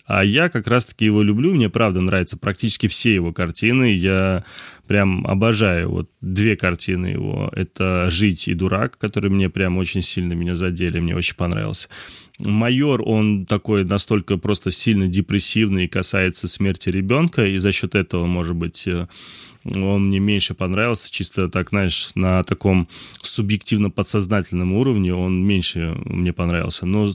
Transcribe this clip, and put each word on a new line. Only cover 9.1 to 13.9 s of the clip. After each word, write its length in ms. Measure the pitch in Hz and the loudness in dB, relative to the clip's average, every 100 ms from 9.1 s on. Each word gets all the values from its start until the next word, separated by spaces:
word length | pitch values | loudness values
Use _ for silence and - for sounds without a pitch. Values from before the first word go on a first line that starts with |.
| 104 101 | -2 0
мне 180 | 98 95 | 2 0
прям 280 | 98 92 92 | 0 0 0
очень 240 | 90 98 | -2 -4
сильно 300 | - 95 87 | -4 -4 -4
меня 220 | 85 85 85 | -2 -2 -2
задели, 440 | 92 87 90 85 | -2 -2 -2 -2
мне 160 | 85 90 | -2 -2
очень 180 | 87 - | -4 -4
понравился. 520 | 87 101 52 - - - - - - - | -4 -2 -4 -6 -8 -14 -16 -18 -20 -10
«Майор», 640 | 104 107 117 127 147 120 | -2 0 2 2 2 0
он 420 | 110 110 107 101 90 | 2 2 2 0 0
такой 360 | 104 - 104 | -2 2 0
настолько 540 | 92 | 2